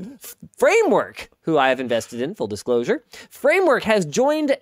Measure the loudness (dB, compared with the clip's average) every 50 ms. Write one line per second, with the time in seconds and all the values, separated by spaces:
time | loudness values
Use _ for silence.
0 | -10 -14 -16 -18 -20 -20 -20 -20 -20 -20 _ 0 2 4 4 4 4 4 2 2
1 | 0 -2 -6 -14 -18 -20 _ _ _ 0 2 2 4 2 2 0 -2 -2 -2 -2
2 | -2 -4 -6 -6 -6 -6 -6 -6 -8 -8 -8 -6 -4 -2 0 0 0 0 -2 -4
3 | -6 _ -20 -20 -20 -20 -10 -2 0 2 2 4 4 2 2 2 2 0 0 0
4 | 0 -2 -2 0 0 0 0 0 0 -2 -2 -2